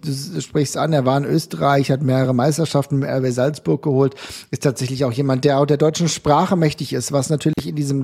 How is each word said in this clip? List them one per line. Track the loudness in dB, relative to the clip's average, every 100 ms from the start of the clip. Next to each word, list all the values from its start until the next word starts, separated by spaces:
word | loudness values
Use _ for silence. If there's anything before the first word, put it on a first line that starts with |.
| -8
du | -8 -8 -10
sprichst | -6 -2 -2 -2
an, | 0
er | 2 2
war | 0
in |
Österreich, | 0 -2 -2 -2 2 2 2
hat | 0
mehrere | 2 2 2
Meisterschaften | 2 2 0 0 0 0 -2
mit | -2
R | -2
B | -2
Salzburg | 0 0 -2 -2 -2
geholt, | 0 2 2 0 -16 -16 -10
ist | -2
tatsächlich | -2 -2 -4 -2 -2
auch |
jemand, | 0 0 2 2
der | 2
auch | 2
der | 2
deutschen | 2 2 -2
Sprache | -2 2 4 4 2
mächtig | 2 0 -6
ist, | -4 -2
was | -2 0
natürlich | 0 0 -2 -4
in | -4
diesem | -2 -2